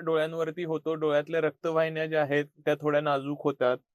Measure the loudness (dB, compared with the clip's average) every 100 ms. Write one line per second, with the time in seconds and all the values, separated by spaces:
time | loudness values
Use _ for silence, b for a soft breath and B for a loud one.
0 | -2 0 0 -2 -4 -4 -4 -4 -2 -2
1 | 2 2 0 0 0 -2 -2 0 0 0
2 | -2 0 2 0 -2 _ -2 0 2 2
3 | 2 0 -2 -4 -2 0 0 0 _